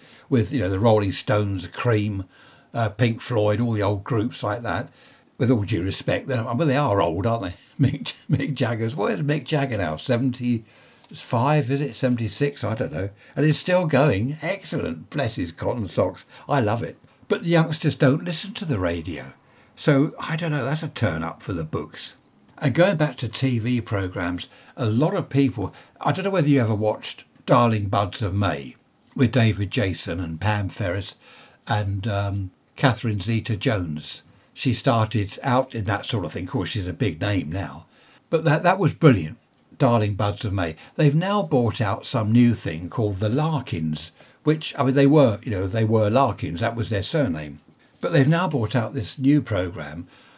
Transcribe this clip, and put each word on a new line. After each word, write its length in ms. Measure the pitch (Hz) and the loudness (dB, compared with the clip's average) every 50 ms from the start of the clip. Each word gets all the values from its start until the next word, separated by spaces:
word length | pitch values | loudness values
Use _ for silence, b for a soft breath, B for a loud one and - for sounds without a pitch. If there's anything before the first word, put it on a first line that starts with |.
| B B B B B B | B B B B B B
with, 240 | 139 120 104 95 139 | 2 2 2 2 0
you 80 | 131 | -2
know, 80 | 95 92 | 0 0
the 100 | 98 95 | 0 2
Rolling 320 | 110 117 110 107 104 98 | 4 6 6 6 4 2
Stones, 560 | 90 - - - 110 104 104 101 98 92 90 | -2 -2 -2 0 0 2 0 0 -2 -4 -6
Cream, 600 | - - - - 123 113 107 104 107 104 98 95 B B B B B B B B B - | -8 -8 -4 0 2 2 2 2 0 -4 -6 -8 B B B B B B B B B -4
uh, 180 | 123 113 107 | -2 -2 -2
Pink 300 | 98 - 127 117 113 117 | 0 0 0 0 2 0
Floyd, 380 | - - 123 110 104 104 107 117 | -4 -2 0 2 2 2 2 2
all 140 | 120 120 113 | 0 0 0
the 100 | 104 98 | 0 0
old 220 | 98 104 98 98 | 0 0 -2 -2
groups 400 | - 123 110 104 123 - - - | -2 -2 0 0 -2 -4 -4 -4
like 180 | 104 104 110 117 | -4 -4 -4 -4
that. 260 | 107 85 101 143 b b b b b b b b b _ - | -4 -4 -4 -4 b b b b b b b b b _ -2
With 120 | 123 113 | 2 2
all 140 | 131 110 101 | 2 2 2
due 180 | 98 110 85 87 | 0 -2 -2 -2
respect, 460 | 98 98 - - - 90 - - - | -2 -4 -4 -2 -2 -2 -2 -2 -2
they're, 160 | 127 117 113 | -4 -2 -2
well, 240 | 127 120 143 170 151 | -2 -2 0 0 2
they 80 | 127 | 2
are 260 | 139 147 123 104 98 82 | 2 2 2 2 2 2
old, 240 | 87 80 92 98 | 2 0 0 0
aren't 160 | 117 117 113 101 | 0 0 -2 -2
they? 120 | 90 - - - | -6 -10 -12 -16
<laughs> 140 | _ _ - 139 - | _ _ 2 2 2
Mick, 240 | 156 - 120 - - - - - | 2 0 -4 -8 -10 -10 -4 -2
Mick 240 | 156 117 - 247 139 | 0 0 0 -2 -2
Jagger's, 400 | - 151 117 120 107 113 113 123 | -2 -2 -2 -2 -2 -2 -4 -2
what 160 | 175 208 233 | -2 -2 -2
is 120 | 226 175 151 | -2 0 0
Mick 240 | 139 147 151 120 | 0 -2 -2 -2
Jagger 320 | - 156 147 139 147 120 101 | -2 -2 0 0 0 -2 -2
now? 180 | 92 78 78 | -2 -2 -4
Seventy-five, 1700 | 80 - - 123 117 131 131 123 - 123 123 120 113 113 - - - - - - - - - - - - - - 113 123 143 151 151 135 117 | -4 -2 0 0 0 2 0 -2 -2 -2 -2 -2 -2 -4 -8 -18 -20 -20 -20 -20 -20 -20 -18 -14 -12 -6 -2 0 0 2 2 2 2 2 0
is 120 | 139 139 | -2 -2
it? 160 | 147 131 113 | -2 -4 -4
Seventy-six? 640 | - 135 123 123 113 117 104 - - 143 143 - - - | -2 0 0 0 0 -2 -4 -2 -2 -2 -2 -2 -4 -4
I 140 | 104 110 | -4 -2
don't 160 | 113 110 76 76 | -2 -4 -4 -4
know. 180 | 78 95 101 B B B B B | -4 -6 -6 B B B B B
And 100 | 131 143 | 0 2
it's 140 | 156 151 - | 2 2 2
still 280 | - 180 180 180 180 | 0 0 2 2 2
going. 520 | 151 - 123 - 151 104 95 110 135 147 - - | 2 4 4 4 4 4 2 0 -2 -4 -4 -4
Excellent. 680 | 165 196 196 - - 175 151 87 82 82 - - - | -6 -6 -6 -6 -6 -6 -4 -4 -4 -6 -8 -12 -8
Bless 240 | - 151 131 113 - | -6 -4 -4 -4 -4
his 160 | - 90 85 | -4 -6 -6
cotton 380 | - - 92 101 117 123 104 87 | -8 -6 -4 -4 -4 -4 -4 -4
socks. 360 | - - 98 95 92 - - B B B B - | -2 0 0 0 -2 -6 -14 B B B B -2
I 120 | 139 139 | 0 0
love 240 | 117 104 110 113 113 | 2 2 0 -2 -4
it. 140 | - - - _ b b b b | -6 -10 -14 _ b b b b
But 160 | - - - 180 | -4 -2 -2 0
the 80 | 165 | 2
youngsters 460 | 170 165 165 160 151 - - 156 - | 4 4 4 2 0 0 0 -2 2
don't 280 | - 160 131 135 165 180 | 4 4 4 4 2 0
listen 280 | 175 165 - - 196 - | -4 -6 -6 -6 -8 -8
to 100 | - 202 | -8 -4
the 140 | 160 131 98 | -4 -2 0
radio. 540 | 90 85 85 87 78 90 80 69 64 67 - - b b b b b b b | 0 0 -2 -2 -4 -6 -8 -8 -10 -12 -16 -20 b b b b b b b
So, 400 | - - 160 143 135 147 160 - - | -2 0 2 4 4 4 2 -2 -6
I 160 | - - 160 | -8 -6 -6
don't 160 | 160 170 160 147 | -4 -4 -2 -2
know, 120 | 143 131 | -2 -2
that's 200 | 135 151 156 160 | -2 -4 -4 -6
a 40 | 147 | -8
turn 360 | - - 117 95 80 82 80 | -4 -2 -2 -2 -2 -2 -4
up 180 | 73 - - - | -6 -8 -8 -8
for 100 | - 98 | -6 -6
the 120 | 85 78 | -6 -6
books. 500 | 78 - 85 76 - - - - - - _ _ _ _ _ _ _ _ - | -4 -6 -6 -6 -8 -8 -10 -10 -10 -12 _ _ _ _ _ _ _ _ -4
And 160 | - 139 110 | -2 0 4
going 220 | - 175 196 - | 4 4 4 4
back 200 | 156 151 143 - | 2 0 0 -2
to 120 | - - 110 | -4 -6 -6
T 300 | - - - 135 123 113 | -4 -2 0 0 0 0
V 220 | 104 120 127 120 | 0 0 0 -2
programmes, 640 | 107 - 110 98 95 92 - 101 90 87 90 85 - B B B B B B | -2 -2 -2 -2 -2 -2 -4 -4 -4 -4 -4 -4 -6 B B B B B B
a 100 | - 131 | -4 -2
lot 280 | 110 107 117 151 175 196 | 0 2 2 2 2 2
of 140 | 185 - - | -2 -4 0
people, 460 | - 139 139 127 - - 92 - B B B B B - | 2 2 2 2 2 -2 -6 -6 B B B B B -4
I 120 | - 147 156 | -2 -2 0
don't 120 | 185 185 | 0 -2
know 60 | 202 | 0
whether 180 | 196 180 151 147 | 0 2 4 4
you 120 | 143 135 | 4 4
ever 160 | 117 107 113 | 4 2 2
watched 480 | 101 107 107 110 - - - - - - _ _ _ _ | 2 2 0 0 -2 -4 -10 -12 -12 -16 _ _ _ _
Darling 440 | - - 127 - 113 113 107 101 98 | 4 4 6 6 6 4 2 0 0
Buds 340 | 110 101 101 98 - - 113 | 0 0 0 0 -2 -4 -4
of 120 | 92 95 | -2 0
May 420 | 98 101 92 76 71 69 64 - - _ _ _ _ _ - - | 0 0 0 0 -2 -6 -10 -16 -20 _ _ _ _ _ -10 0
with 160 | - 135 113 - | 2 2 4 4
David 400 | 131 113 110 98 - 104 95 - | 4 4 4 2 2 -2 -4 -2
Jason 480 | 123 104 95 85 - - 101 85 90 | -2 0 0 -2 -4 -4 -4 -4 -4
and 200 | 90 82 80 80 | -4 -6 -6 -2
Pam 280 | 95 107 104 104 101 90 | 0 0 0 0 -2 -4
Ferris 480 | - - 107 90 90 101 98 - - B B B B B B B B B _ | -4 -4 -2 -2 -2 -4 -4 -8 -12 B B B B B B B B B _
and, 400 | - 113 107 104 98 95 98 92 | -2 0 0 0 -2 -2 -4 -2
um, 440 | 110 101 101 101 101 98 98 98 92 - _ _ _ _ | -2 -2 -2 -2 -2 -2 -4 -6 -6 -10 _ _ _ _
Catherine 440 | - - 135 113 - - 117 107 101 | 0 0 2 2 0 -2 -2 -2 -2
Zeta-Jones. 1040 | - 117 117 110 - - 110 98 - 127 113 98 90 82 76 76 - - - - - b b b b b b | -2 -2 -2 -2 -2 -2 -4 -2 0 0 0 0 -2 -4 -6 -6 -8 -8 -10 -10 -12 b b b b b b
She 200 | - - 131 113 | -4 -2 0 0
started 680 | - - 139 120 113 110 107 - 107 101 98 - - - | 2 2 2 2 4 2 2 0 -2 -2 -4 -6 -6 -2
out 320 | 131 123 131 131 - - | 0 0 0 0 -2 -4
in 100 | 117 101 | -6 -4
that 220 | 98 101 101 - | -2 -2 -2 -2
sort 180 | - 120 107 85 | -4 -4 -4 -4
of 80 | 76 - | -4 -6
thing. 120 | 95 92 | -6 -6
Of 60 | - | -4
course, 180 | - 120 90 - | -4 -4 -4 -2
she's 180 | - 107 87 | -4 -4 -4
a 60 | 90 82 | -4 -4
big 280 | - 123 98 78 - | -2 -2 -2 -2 -2
name 300 | 104 104 101 92 76 73 | -2 0 0 0 -2 -2
now. 360 | 78 98 90 67 69 - - b b b b b b b b _ | -4 -6 -6 -8 -10 -14 -18 b b b b b b b b _
But 140 | 175 160 160 | -2 0 2
that, 180 | 156 147 165 170 | 2 2 4 4
that 160 | 175 190 196 | 2 2 4
was 160 | 196 139 - | 2 0 2
brilliant, 440 | - 165 151 120 92 78 78 - - _ _ _ _ _ _ - | 4 6 6 6 6 2 -4 -8 -14 _ _ _ _ _ _ -4
Darling 380 | - 147 120 117 117 107 104 101 | 0 2 2 4 2 2 0 0
Buds 300 | 92 107 104 101 - - | -2 -2 -2 -2 -4 -4
of 80 | 104 95 | -4 -2
May. 240 | 98 87 82 78 B B B B | -2 -2 -4 -4 B B B B
They've 220 | - 156 147 143 | 2 4 4 4
now 260 | 160 180 196 202 208 190 | 4 2 0 0 0 0
bought 380 | 160 156 127 120 113 107 - | 0 2 2 2 2 0 0
out 260 | 113 98 101 - - | -2 -2 -2 -4 -4
some 240 | - - 120 107 104 | -4 -4 -2 0 4
new 240 | 110 120 120 120 110 | 6 6 6 6 4
thing 340 | 98 - 98 80 78 90 90 | 2 -2 -4 -6 -6 -8 -6
called 260 | - - 110 104 98 | -4 -2 -2 -2 -2
the 120 | 92 107 107 | -2 -2 0
Larkins, 840 | 117 139 151 160 160 135 - - 110 85 78 78 76 76 - - B B B B B B _ | 0 0 0 0 -2 -2 -4 -4 -4 -4 -4 -4 -4 -4 -6 -10 B B B B B B _
which, 280 | 147 156 156 - - - - | 0 0 0 -2 -6 -4 0
I 60 | 131 | 0
mean, 100 | 131 127 | 2 4
they 120 | 143 139 | 6 6
were, 340 | 139 143 156 139 117 101 101 - | 6 8 8 6 6 4 0 -4
you 80 | - | -4
know, 160 | 104 92 95 | -4 -2 -2
they 180 | 95 101 113 113 | -2 0 0 2
were 260 | 107 113 110 107 104 | 2 4 4 4 4
Larkins. 500 | 110 131 139 120 98 - - 80 82 87 | 4 4 2 2 0 -2 -6 -6 -4 -2
That 160 | 113 113 117 | -2 -2 -2
was 140 | 117 107 - | -4 -4 -2
their 120 | 110 98 92 | -2 -2 -2
surname. 580 | - - 156 135 104 82 78 76 73 71 - - _ _ b b b b _ | 0 0 0 0 0 -2 -4 -8 -10 -14 -16 -20 _ _ b b b b _
But 120 | - 175 165 | -4 2 4
they've 160 | 151 131 139 | 4 4 4
now 180 | 165 165 185 | 4 2 2
bought 300 | 175 151 131 110 104 - | 0 0 -2 -2 0 0
out 160 | 127 110 - - | -2 -2 -2 -4
this 260 | 131 101 - - - | -6 -6 -6 -6 0
new 240 | 131 135 147 147 - | 2 4 4 4 2
programme. 640 | - 110 92 92 87 92 - 76 71 76 85 87 B B B B B B | 0 -2 -2 -2 -2 -4 -8 -10 -10 -12 -12 -14 B B B B B B